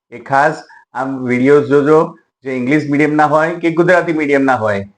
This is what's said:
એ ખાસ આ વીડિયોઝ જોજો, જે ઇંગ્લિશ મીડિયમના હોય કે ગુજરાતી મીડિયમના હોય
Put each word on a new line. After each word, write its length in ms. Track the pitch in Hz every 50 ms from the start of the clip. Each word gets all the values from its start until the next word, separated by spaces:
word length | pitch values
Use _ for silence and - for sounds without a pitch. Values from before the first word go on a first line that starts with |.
| _ _
એ 80 | 120 120
ખાસ 440 | 117 - 139 139 143 160 151 - - _ - - _ _
આ 120 | - 120 131
વીડિયોઝ 640 | 135 135 131 127 120 123 123 127 135 147 147 135
જોજો, 520 | 123 135 147 135 143 156 156 170 165 - _ _ _ _ _
જે 100 | - 135
ઇંગ્લિશ 380 | 131 127 123 127 147 151 143 143
મીડિયમના 340 | 143 143 151 147 151 151 151
હોય 300 | 143 147 156 156 165 175
કે 160 | 170 165 170
ગુજરાતી 420 | 165 160 170 175 180 175 165 175
મીડિયમના 420 | 160 156 156 139 143 135 135 135 127
હોય 300 | 113 110 107 101 98 101 101 _